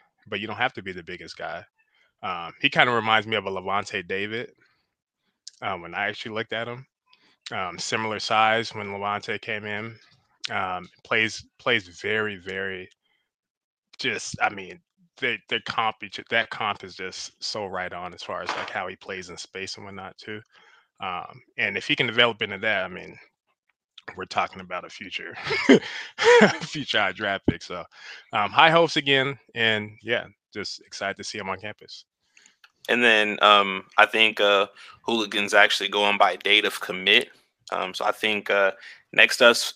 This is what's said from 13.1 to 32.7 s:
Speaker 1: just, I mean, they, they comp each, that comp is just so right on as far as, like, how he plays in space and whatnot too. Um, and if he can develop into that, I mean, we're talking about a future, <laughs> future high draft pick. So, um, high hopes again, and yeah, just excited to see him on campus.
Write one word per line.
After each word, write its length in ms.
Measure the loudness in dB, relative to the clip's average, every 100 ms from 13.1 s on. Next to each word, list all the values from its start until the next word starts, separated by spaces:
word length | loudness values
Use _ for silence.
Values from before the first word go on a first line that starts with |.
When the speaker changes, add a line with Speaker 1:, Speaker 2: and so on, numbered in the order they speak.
| _ _ _ _ _ _ _ _ -6
Speaker 1:
just, 360 | -4 -4 -6 -2
I 80 | -2
mean, 320 | -2 -14 -18 _ _ _ -6
they, 220 | -4 -4 -4
they 120 | -6
comp 360 | -4 -2 -2 -4
each, 160 | -12 -14 -2
that 200 | -2 -2
comp 340 | -4 -4 -4
is 120 | -10 -12
just 460 | -12 -10 -14 -12
so 220 | -10 -8 -6
right 280 | -6 -8
on 200 | -8 -12
as 80 | -12
far 180 | -10 -8
as, 80 | -6
like, 200 | -8 -6
how 180 | -8 -8
he 80 | -10
plays 340 | -12 -12 -12
in 80 | -16
space 400 | -14 -12 -12 -12
and 80 | -14
whatnot 320 | -14 -16 -16
too. 240 | -14 -14 -16 _ _ _ _ -10
Um, 420 | -8 -6 -10 -18 _ -4
and 200 | -2 -2
if 100 | -2
he 80 | -2
can 120 | 0
develop 340 | 4 4 2
into 160 | -6 -4
that, 260 | -2 -2
I 40 | -2
mean, 300 | -8 -14 -18 -20 _ _ _ _ _ _ -20 -16 -12
we're 100 | -6
talking 340 | -2 -2 -6
about 240 | -10 -10 -10
a 40 |
future, 460 | -16 -12 -12 -12 -10 -6 -2 6
<laughs> 120 | 6 4 -12 -12 0 6 8 8 4
future 380 | -8 -8 -2 0
high 120 | 0
draft 320 | 0 -2 -2 -2
pick. 140 | -4
So, 220 | -8 -10 -12 -18 -20 -20 -4
um, 180 | -2 2
high 180 | 6 8
hopes 260 | 8 4 2
again, 420 | 2 2 2 -4 _ 0
and 360 | 2 0 -4 -10
yeah, 220 | -4 -4 -6 _ _
just 280 | -10 -10 -12 -14
excited 320 | -8 -6 -6
to 60 |
see 140 | -10 -10
him 120 | -8
on 100 | -8
campus. 460 | -10 -16 -20 -20 _ _ _ _ _ _ _